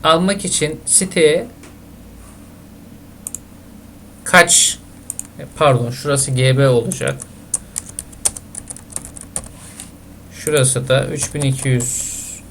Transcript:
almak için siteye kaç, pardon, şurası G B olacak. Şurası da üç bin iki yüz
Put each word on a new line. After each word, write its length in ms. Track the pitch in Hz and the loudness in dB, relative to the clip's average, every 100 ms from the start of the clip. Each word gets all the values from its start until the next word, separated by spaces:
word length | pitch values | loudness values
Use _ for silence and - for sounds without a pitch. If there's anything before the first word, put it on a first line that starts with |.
almak 400 | 156 165 185 202 | 4 4 4 0
için 360 | - - 151 156 - | -2 0 -2 -4 0
siteye 600 | - 185 143 117 - - - - - - - - - - - - - - - - - - - - - - - - - - - - - | 0 2 4 4 4 -2 -14 -20 -20 -20 -20 -20 -20 -20 -20 -20 -20 -20 -20 -20 -20 -20 -16 -14 -14 -16 -20 -20 -20 -20 -20 -20 -16
kaç, 540 | - 180 170 - - - - - - - - - - - | 2 4 6 4 2 -2 -14 -20 -12 -12 -12 -14 -14 2
pardon, 340 | 151 127 120 | 4 4 0
şurası 400 | 123 147 139 135 | -4 -2 0 0
G 280 | 127 131 131 | 2 4 4
B 100 | 139 | 4
olacak. 540 | 123 - - - - - - - - - - - - - - - - - - - - - - - - - - - - - - - - - - - | 4 0 -4 -4 -4 -10 -18 -8 -8 -8 -12 -10 -14 -14 -6 -6 -6 -16 -16 -16 -18 -14 -14 -12 -18 -10 -10 -10 -18 -18 -18 -18 -18 -20 -20 -20
Şurası 560 | - - 151 131 120 131 | -8 0 2 2 0 2
da 180 | 131 135 | 2 2
üç 280 | 147 - | -4 -6
bin 80 | 147 | -2
iki 260 | 139 135 139 | 0 0 2
yüz 440 | 127 123 - - - - - - | 2 0 -4 -6 -8 -12 -16 -18